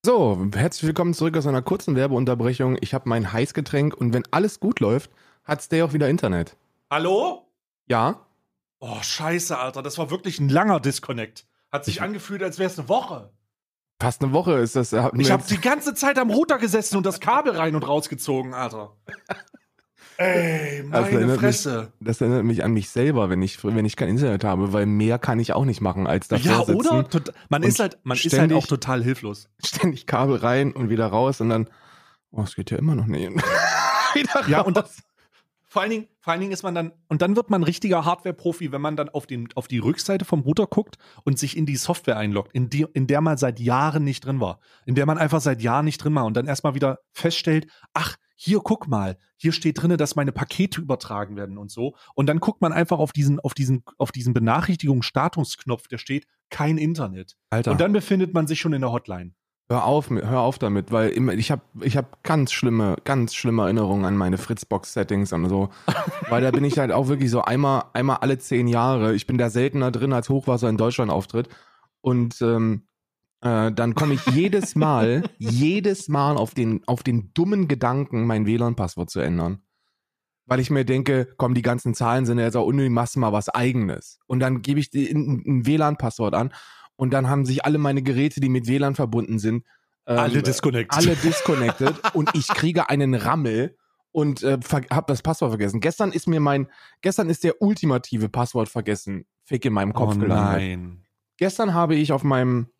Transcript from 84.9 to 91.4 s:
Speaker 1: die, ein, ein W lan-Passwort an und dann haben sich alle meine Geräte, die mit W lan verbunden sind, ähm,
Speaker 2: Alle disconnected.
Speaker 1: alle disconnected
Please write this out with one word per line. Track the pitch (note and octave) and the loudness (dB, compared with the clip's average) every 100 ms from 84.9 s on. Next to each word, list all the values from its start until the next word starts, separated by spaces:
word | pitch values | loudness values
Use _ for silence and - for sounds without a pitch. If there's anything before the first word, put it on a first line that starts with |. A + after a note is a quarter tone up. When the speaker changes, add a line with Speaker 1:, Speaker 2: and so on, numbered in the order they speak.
Speaker 1:
die, | C#3+ C3+ | -2 0
ein, | D3+ C#3+ B2+ | 0 0 -2
ein | - C3 A#2+ | 0 0 2
W | D#3 | 2
lan-Passwort | D3+ D3 A#2+ - G#2+ | 2 0 -4 -2 0
an | F#2 C3 - - - - | 0 -2 -6 -20 -20 -20
und | - B2+ | -4 0
dann | C3+ C3 | 0 2
haben | C#3 | 2
sich | B2+ C3 | 2 0
alle | D3 D3+ | 2 2
meine | D3 C#3 | 2 0
Geräte, | C3 B2+ D3 C#3+ | 0 2 0 0
die | C3+ | 0
mit | B2+ A#2 | 2 2
W | C#3 | 2
lan | C#3 | 2
verbunden | C#3 B2+ A#2 G#2+ A2+ | 0 0 0 0 0
sind, | G#2+ A#2 - _ _ _ - | 0 -2 -6 _ _ _ -2
ähm, | A#2+ | 0
Speaker 2:
Alle | A2+ C3 | 2 2
disconnected. | B2+ C3 D3+ B2 A#2 D3 | 2 0 0 0 0 4
Speaker 1:
alle | F3 D#3+ | 4 4
disconnected | E3 - | 2 2